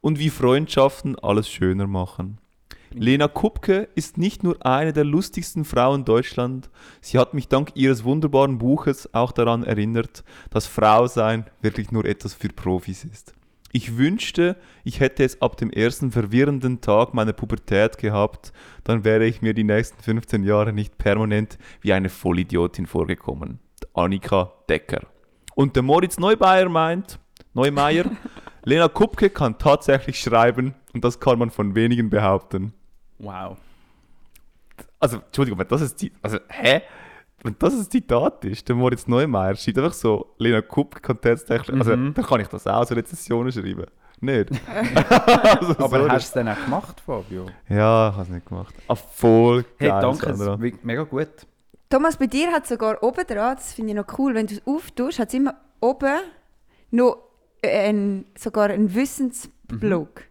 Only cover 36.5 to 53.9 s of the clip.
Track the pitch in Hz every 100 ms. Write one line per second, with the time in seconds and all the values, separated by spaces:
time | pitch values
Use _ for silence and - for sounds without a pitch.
36.5 | - 120 147 - - - - _ _ 117
37.5 | 104 165 269 202 254 - 120 156 - 107
38.5 | 101 - 120 127 120 - 120 151 107 95
39.5 | 98 - 110 156 - 113 104 - _ 113
40.5 | 113 - - 143 - - 123 120 117 -
41.5 | 117 - 135 113 123 135 151 220 127 101
42.5 | 98 - 104 120 117 113 165 - 117 123
43.5 | 117 95 90 90 _ _ _ 123 131 98
44.5 | 139 - 202 233 247 - 240 - 240 -
45.5 | 208 175 151 135 131 143 131 - 127 113
46.5 | 101 95 151 - - - 120 98 92 92
47.5 | - - 101 107 113 110 98 90 87 -
48.5 | 92 92 - - 120 - - 117 113 117
49.5 | 120 120 _ 143 98 123 143 - 113 101
50.5 | 101 120 - 117 117 151 131 151 _ -
51.5 | _ _ _ _ 269 320 311 262 262 339
52.5 | 330 294 240 220 214 226 254 - 208 226
53.5 | 262 - - 220